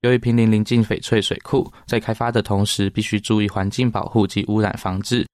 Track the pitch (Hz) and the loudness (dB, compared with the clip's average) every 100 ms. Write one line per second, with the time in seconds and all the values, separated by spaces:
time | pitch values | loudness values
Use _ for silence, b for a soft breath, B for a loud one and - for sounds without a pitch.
0 | 117 127 120 117 113 107 107 120 110 107 | 2 0 2 2 4 2 2 2 2 -2
1 | - 113 101 - - 139 - B B 117 | 0 0 0 -6 -2 -2 -2 B B -4
2 | - 110 117 117 104 98 101 - 98 - | -2 -2 0 0 0 0 0 0 -2 -2
3 | 110 107 - 110 104 98 95 - 127 107 | -2 -2 0 0 0 -2 -4 0 -2 -2
4 | - 113 98 - 101 107 104 - 95 92 | -2 0 2 0 0 0 0 -2 -6 -6
5 | 101 120 - | -2 -2 -2